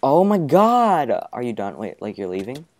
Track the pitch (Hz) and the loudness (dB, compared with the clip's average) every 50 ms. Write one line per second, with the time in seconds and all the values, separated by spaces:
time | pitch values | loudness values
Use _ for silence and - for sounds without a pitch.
0 | - 131 139 165 190 202 208 202 165 139 139 180 208 226 240 247 240 220 196 165 | 2 4 4 4 4 4 2 0 0 2 4 4 4 6 4 4 4 4 2 0
1 | 147 120 107 90 - - - 110 123 123 110 107 104 98 85 69 104 101 - _ | 0 0 -2 -4 -4 -8 -10 -8 -6 -6 -6 -6 -6 -8 -8 -8 -10 -10 -10 _
2 | - 107 101 - 104 92 90 95 98 104 127 147 165 _ _ | -10 -10 -10 -8 -8 -6 -6 -6 -8 -8 -10 -14 -14 _ _